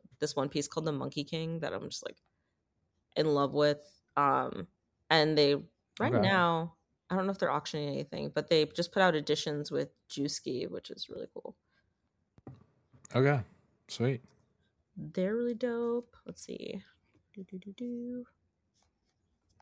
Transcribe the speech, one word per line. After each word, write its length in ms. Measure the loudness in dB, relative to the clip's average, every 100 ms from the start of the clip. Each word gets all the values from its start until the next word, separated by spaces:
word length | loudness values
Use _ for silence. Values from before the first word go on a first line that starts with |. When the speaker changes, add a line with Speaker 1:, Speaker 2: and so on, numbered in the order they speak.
| -16 _
Speaker 1:
this 160 | -2
one 140 | 0 0
piece 180 | -2 -2
called 200 | -2 -2
the 60 |
Monkey 320 | -2 -4 -6
King 360 | -6 -4 -4 -4
that 140 | -4
I'm 160 | -6 -8
just, 140 | -10 -12
like, 100 | -14 _ _ _ _ _ _ _ _ _ 0
in 100 | 2
love 180 | 2 2
with. 260 | 4 2 2 -6 -20 _ 2
Um, 500 | 4 4 0 -6 -12 _ _ _ _
and 260 | 4 6 6
they, 200 | 6 4 -2 _ _ -4
right 120 | 2
Speaker 2:
Okay. 60 | 4
Speaker 1:
now, 540 | 4 6 4 2 -2 -8 _ _ _
I 40 | -2
don't 80 |
know 60 | -2
if 60 | 0
they're 120 | 0
auctioning 360 | 0 -4 -6 -4
anything, 440 | -4 -6 -6 -4
but 140 | -4 2
they 180 | 4 4
just 260 | 0 -2
put 80 | 4
out 140 | 4
editions 560 | 4 2 0 0 -4 -2
with 180 | -2 -2 _ _
Juicy, 560 | -4 -4 -2 -4 -4 -4
which 240 | -8 -12
is 180 | -12 -10
really 180 | -10 -10
cool. 240 | -12 -16 -18 _ _ _ _ _ _ _ _ -20 -20 _ _ _ _ -2 2
Speaker 2:
Okay, 240 | 4 2 -2 _ _ _ _
sweet. 340 | -2 0 0 -8 _ _ _ _ _ _
Speaker 1:
They're 400 | -14 -8 -2 -2
really 200 | 0 -2
dope. 600 | -2 -4 -2 -2 -2 -4 -18 -16
Let's 160 | -14
see. 380 | -12 -10 -10 -12 -14 _ _ _ _
Do, 100 | -20
do, 120 | -14 -14
do, 140 | -14
do. 540 | -10 -10 -8 -8 -10 -14 _ _ _ _ _ _ _ _ _ _ _ _ _